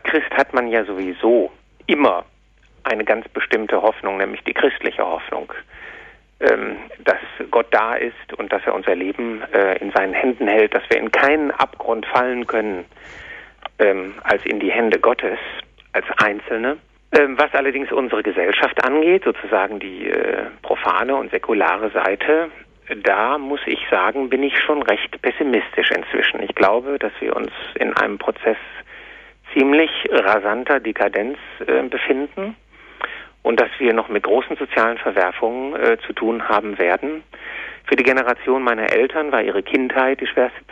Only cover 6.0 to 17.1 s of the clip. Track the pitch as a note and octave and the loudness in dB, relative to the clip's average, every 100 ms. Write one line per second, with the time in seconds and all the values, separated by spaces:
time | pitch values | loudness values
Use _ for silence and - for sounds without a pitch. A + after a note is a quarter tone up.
6 | - - _ _ C3 A2 G#2+ G2+ - - | -20 -20 _ _ 2 2 0 -10 -14 -4
7 | - - - - A2 A#2 - A2 A2 B2 | -2 -2 -4 -12 -2 0 2 0 2 -2
8 | A#2+ - - - G2+ G2 - F#2+ G2+ F2 | -4 -8 -14 -10 -4 -2 -2 -2 0 0
9 | F#2 G2+ A#2 A2 - G#2 G2 F#2+ G2 G2+ | -2 -4 -6 -6 -2 2 2 2 0 0
10 | F#2+ F#2 C3 A#2+ G#2 G#2+ G#2+ - - A2 | 0 0 0 0 2 4 4 2 0 -2
11 | A2 - C#3 D#3 C#3+ - C3+ - - A2+ | 0 2 2 2 0 0 -2 -2 -4 -4
12 | - B2+ B2+ B2 A2+ A2+ G#2+ F#2 F2 - | 0 0 0 -2 -2 -2 -2 -4 -10 -18
13 | - - - - - _ - - G2+ F#2+ | -20 -20 -18 -18 -20 _ -16 2 2 2
14 | F#2+ G2+ - G2+ - G#2+ F#2+ A#2 A2+ - | -4 -6 -2 -2 -2 -2 0 2 2 4
15 | A#2 B2 G2+ A2 - - - - _ G2 | 2 2 -2 -4 -8 -14 -18 -20 _ -6
16 | - - G#2+ G#2 - A2+ B2 D3+ _ _ | -2 0 0 0 -4 -2 -2 -4 _ _
17 | _ | _